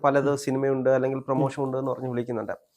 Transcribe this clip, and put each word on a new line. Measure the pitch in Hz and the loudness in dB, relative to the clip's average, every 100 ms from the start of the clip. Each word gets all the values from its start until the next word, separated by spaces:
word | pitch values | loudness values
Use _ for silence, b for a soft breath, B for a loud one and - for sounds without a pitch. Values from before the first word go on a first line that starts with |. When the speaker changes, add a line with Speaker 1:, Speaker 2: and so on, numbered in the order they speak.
Speaker 1:
പലത് | 139 139 135 | 2 4 2
Speaker 2:
ഉം. | 139 | 0
Speaker 1:
സിനിമയുണ്ട് | 139 135 135 135 131 131 | -2 0 0 2 2 4
അല്ലെങ്കിൽ | 131 135 | 2 -2
Speaker 2:
ഉം. | 131 | -2
Speaker 1:
പ്രൊമോഷൻ | 135 139 139 135 | 0 0 -2 -4
ഉണ്ട് | 131 | -2
എന്ന് | 135 | -4
പറഞ്ഞ് | 127 127 | -4 -4
വിളിക്കുന്നുണ്ട്. | 120 123 113 104 - _ | -4 -2 -4 -6 -8 _